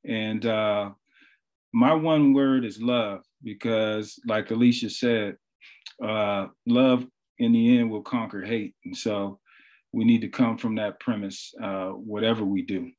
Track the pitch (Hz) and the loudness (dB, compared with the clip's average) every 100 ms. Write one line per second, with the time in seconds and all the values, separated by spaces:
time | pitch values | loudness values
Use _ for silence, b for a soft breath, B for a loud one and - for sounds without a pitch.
0 | - 113 110 110 113 110 107 104 101 - | -6 -6 -4 -4 -2 0 0 0 -4 -12
1 | _ b b b _ _ _ 117 127 160 | _ b b b _ _ _ 2 4 4
2 | 160 156 143 139 135 131 117 101 120 123 | 2 4 6 6 4 2 -2 -4 0 0
3 | 107 98 _ _ 110 101 117 110 110 107 | -2 -6 _ _ -14 -6 -2 0 0 -4
4 | 107 - 117 107 104 113 123 120 110 - | -6 -10 -4 -2 -2 4 4 4 -4 -2
5 | 123 113 104 95 _ _ B B B - | 0 0 -2 -8 _ _ B B B -10
6 | 113 107 104 101 95 _ 120 120 131 123 | -4 -2 0 -2 -6 _ 2 4 6 4
7 | 127 _ _ - 117 117 117 123 113 107 | 0 _ _ -2 2 4 6 4 2 -4
8 | 101 123 107 101 92 117 104 _ - 95 | -6 -6 -6 -10 -6 -6 -6 _ -14 -6
9 | 113 101 98 98 b b b b _ 113 | -4 -2 -4 -8 b b b b _ 0
10 | 117 117 110 - 120 113 113 107 104 - | 4 4 0 -2 -2 0 -4 -4 -4 -6
11 | - 107 98 - - - 107 95 92 95 | -6 -6 -8 -12 -18 -12 -8 -6 -6 -10
12 | 110 104 110 113 101 95 87 95 85 | -10 -2 0 0 0 -2 -4 -6 -8